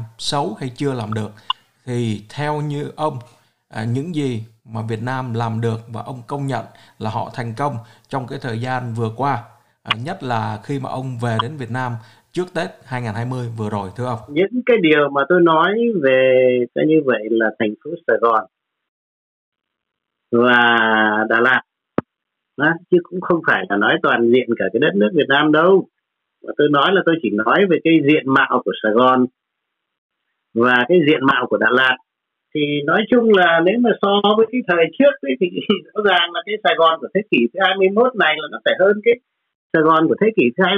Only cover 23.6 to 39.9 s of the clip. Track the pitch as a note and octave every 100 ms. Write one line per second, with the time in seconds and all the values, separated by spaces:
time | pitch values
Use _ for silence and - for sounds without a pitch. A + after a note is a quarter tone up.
23.6 | F#2 G#2 A2 D#3 D3+ A#2+ A#2 B2 B2 A2+
24.6 | F#2+ A#2 D#3 F#3+ G#3 F3 C3+ C#3 D3+ D3+
25.6 | E3+ G3 - _ _ _ _ _ - -
26.6 | D3 C#3+ D3+ G3 E3+ D#3+ A2 G#2 A2 D3
27.6 | G3 D3+ D#3+ E3 C#3+ D#3 B2+ C3+ C3 B2+
28.6 | G#2 - A2 G#2+ B2+ B2+ B2+ - _ _
29.6 | _ _ _ _ _ _ _ _ _ A2+
30.6 | B2 B2 B2 F3+ D3 D#3 C3+ C3 A#2+ G#2
31.6 | A2 A#2+ C3 B2+ _ _ _ _ _ D#3
32.6 | D3 D3 C#3+ F3+ A3 B3 A3+ G3+ F3 E3
33.6 | E3+ A#3 A#3+ - G3+ G3+ G3+ G#3+ A3 B3
34.6 | G3 F3 E3 - C#4+ C#4 C#4 C4 F3+ -
35.6 | - G3 - G#3+ G3+ F3+ F3 E3+ G3+ G#3
36.6 | F3 D#3+ E3 D#3+ - F#3+ - C#3+ A#2+ F3
37.6 | F#3+ F#3+ F#3+ G3+ B3+ A#3 D#3+ D#3 D3+ A2
38.6 | - - F#3+ G#3 A3 A#3+ _ _ _ _
39.6 | _ E3 D#3